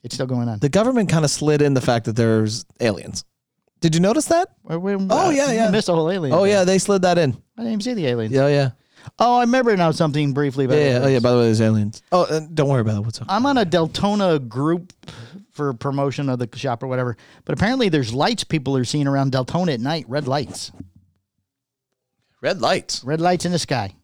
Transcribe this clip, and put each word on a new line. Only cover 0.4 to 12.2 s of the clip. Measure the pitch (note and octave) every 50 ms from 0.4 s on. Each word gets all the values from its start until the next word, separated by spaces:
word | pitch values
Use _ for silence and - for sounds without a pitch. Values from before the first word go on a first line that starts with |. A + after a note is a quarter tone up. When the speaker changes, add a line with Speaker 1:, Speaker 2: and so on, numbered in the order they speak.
| A#2+ A#2+
Speaker 1:
on. | A2 G2
Speaker 2:
the | D3 C#3+
government | C#3 F#3+ A3 B3+ C4 A#3+ G3+ D#3+
kinda | D#3+ E3 D#3 C#3+
slid | - - D3 D3+ D3+ D3
in | D3 C#3+ C#3
the | B2+
fact | - - A#2+ A#2 A2
that | A#2+ G#2+
there's | A#2+ A#2 A2+ A2 A2 A2 G#2+ A2 A#2 - _ _ _
aliens. | A#2 A2+ G2 C#2+ - - - - - _ _ _ _ _ _ _ _ _ _ _
Did | - E3 D#3
you | E3+
notice | F3+ G3 A#3+ D#4 C#4+
that? | - E4+ E4+ F#4 - _ _
Speaker 1:
Well, | _ - D#3+ E3+
we, | F3+ G3 G3+
Speaker 2:
Oh, | G3
Speaker 1:
uh, | F#3+ F#3+ - - G4 F#4
Speaker 2:
yeah, | D4+ C#4 C#4+ C#4
Speaker 1:
we | A#3
Speaker 2:
yeah. | A3 A3+ G3+
Speaker 1:
missed | F#3 G#3+ -
the | F#3 F3
whole | E3 D#3 D#3+
alien | G3 F#3+ D#3+ C3+ C3+
Speaker 2:
Oh, | F3
Speaker 1:
thing. | G3+ G3
Speaker 2:
yeah, | G#3 G3 F#3
they | F3+ F#3+ F#3+
slid | - - G3+ G3
that | F3+ F3+ F3 F3
in. | D#3+ C3+ A2+ - _ _ _
Speaker 1:
I | -
didn't | A3+ A#3
even | A3 G#3
see | F#3+ B3 B3
the | G#3+ D#3+
aliens. | B2+ A#2+ A#2 A2 A2
Speaker 2:
Yeah, | C3 C3 C3+ C#3+
yeah. | D3 C#3+ C#3 B2+ - _ _ _ _ _ - - _ -
Speaker 1:
Oh, | A3 A#3+ A#3+
I | B3
remember | B3 A#3 A#3+ C4 B3+ A#3 G#3
now | F3+ E3+ D#3+
something | D#3 - E3+ D3+ C3+ D3+ D3 C#3+
briefly | C3 C#3+ D3 C#3 B2+ C#3 C3+
about | B2 B2+ D3+
Speaker 2:
Yeah, | D3
yeah. | C#3
Oh, | B2 B2
yeah, | C3+
Speaker 1:
aliens. | C3+ C3+ B2
Speaker 2:
by | A#2 B2
the | B2 B2
way, | A#2
there's | A2+ A2 A2
aliens. | A2+ A2 A2 G#2+ G#2 G#2 G#2+ - _ _
Oh, | F3 F3+